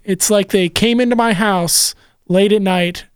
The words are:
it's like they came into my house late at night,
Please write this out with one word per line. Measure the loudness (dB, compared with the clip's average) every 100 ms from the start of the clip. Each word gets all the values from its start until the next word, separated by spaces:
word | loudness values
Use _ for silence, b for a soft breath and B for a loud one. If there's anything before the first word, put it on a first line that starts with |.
it's | -6 -4 0
like | 0 2
they | 0 0
came | 0 0 2
into | 0 0
my | 0
house | 0 0 0 0 -2 -2 -6 _ _ _
late | 0 2
at | 2
night, | 0 0 -2 -6 -18